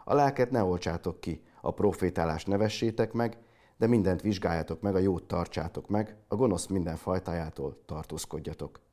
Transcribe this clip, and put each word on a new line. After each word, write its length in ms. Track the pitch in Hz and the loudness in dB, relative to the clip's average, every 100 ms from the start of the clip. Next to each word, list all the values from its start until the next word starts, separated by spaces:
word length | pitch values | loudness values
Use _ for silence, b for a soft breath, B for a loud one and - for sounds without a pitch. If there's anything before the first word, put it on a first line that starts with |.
A 100 | - | 0
lelket 360 | 143 139 135 123 | 4 4 4 2
ne 120 | 127 | 2
oltsátok 580 | 95 87 - 85 - 82 | 2 2 -2 -4 -4 -6
ki, 220 | - 82 b b | -6 -8 b b
a 100 | - | -6
profétálást 760 | 90 101 90 92 - 82 80 - | 2 2 2 0 0 0 -2 0
ne 100 | 98 | 0
vessétek 560 | 107 - 113 110 110 | 0 0 -2 0 -2
meg, 240 | 113 117 - b b b b | 0 -2 -2 b b b b
de 100 | 113 | 4
mindent 340 | 120 95 90 | 6 4 2
vizsgáljátok 600 | 104 95 90 85 80 82 | 0 0 0 0 -2 -4
meg, 140 | 101 | 0
a 40 | 95 | 2
jót 280 | 95 87 - | 2 0 -2
tartsátok 640 | 87 87 - 80 - - | -4 -2 -4 -6 -8 -2
meg, 280 | 104 107 - _ | -2 -2 -8 _
a 80 | 107 | 0
gonosz 300 | 127 87 - | 2 2 -2
minden 300 | 95 85 82 | -2 -2 -4
fajtájától 840 | - 92 87 85 78 - 69 - - | -2 -2 -2 -4 -6 -6 -8 -10 -10
tartózkodjatok. 960 | 78 78 78 - 78 78 78 73 - _ | -10 -8 -10 -10 -8 -8 -10 -12 -14 _